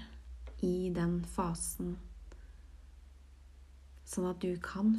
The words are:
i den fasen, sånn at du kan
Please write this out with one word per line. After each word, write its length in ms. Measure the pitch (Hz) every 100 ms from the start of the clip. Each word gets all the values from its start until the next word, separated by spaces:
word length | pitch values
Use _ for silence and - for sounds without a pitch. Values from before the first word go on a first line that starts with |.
| - - - - - - 185
i 240 | 180 185 175
den 260 | 170 175
fasen, 720 | 170 - 175 170 - - 180 180 - - - - - - - - - - - - - - - - - - - -
sånn 240 | - - 180
at 100 | 175
du 140 | 185 175
kan 280 | - 190 214